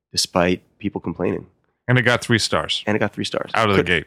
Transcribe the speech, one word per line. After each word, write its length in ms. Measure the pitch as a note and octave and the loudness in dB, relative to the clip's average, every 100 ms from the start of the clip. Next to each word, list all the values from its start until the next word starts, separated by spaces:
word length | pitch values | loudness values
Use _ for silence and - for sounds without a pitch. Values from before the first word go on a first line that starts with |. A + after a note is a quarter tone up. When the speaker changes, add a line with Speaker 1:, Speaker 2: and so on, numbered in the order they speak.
| _ | _
Speaker 1:
despite 500 | - - F#2 F2 F2+ _ _ | -6 -2 0 2 0 _ _
people 220 | G2+ G2 | -8 -6
complaining. 460 | - E2 G2 - - _ _ _ - | -8 -4 -4 -4 -8 _ _ _ 0
Speaker 2:
And 100 | B2 | 2
it 40 | |
got 200 | A#2+ A#2 | 4 0
three 160 | - A2 | 2 0
stars. 440 | - F2 D2+ - - | 2 -2 -2 -4 -2
Speaker 1:
And 100 | G#2+ | -2
it 40 | |
got 120 | G#2 | -2
three 120 | - | -4
stars. 260 | G2+ - - | -6 -6 -4
Speaker 2:
Out 160 | A2 G#2+ | 0 2
of 60 | F#2+ | 2
the 40 | |
Speaker 1:
Could 60 | F2 | 2
Speaker 2:
gate. 200 | E2+ | 0